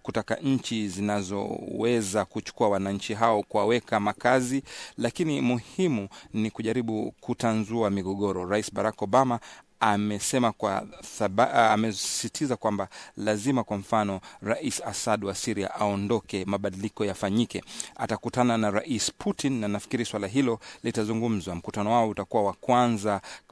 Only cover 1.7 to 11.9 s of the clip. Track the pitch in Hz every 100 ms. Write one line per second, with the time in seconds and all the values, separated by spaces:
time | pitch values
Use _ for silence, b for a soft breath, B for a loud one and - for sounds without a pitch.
1.7 | 104 117 117 98 104 - 113 - - 107
2.7 | 98 98 98 - 107 113 107 - 104 104
3.7 | 120 - 110 104 - 123 131 123 135 -
4.7 | B B - 120 - 156 139 123 123 -
5.7 | - 180 113 98 B B 110 107 - 113
6.7 | 123 113 110 117 - - 120 117 110 104
7.7 | 117 104 98 92 98 101 92 90 104 -
8.7 | 104 107 - 98 123 131 117 B B -
9.7 | - 107 104 104 101 - 131 120 - 107
10.7 | 101 104 - - - 104 101 127 123 110
11.7 | 107 113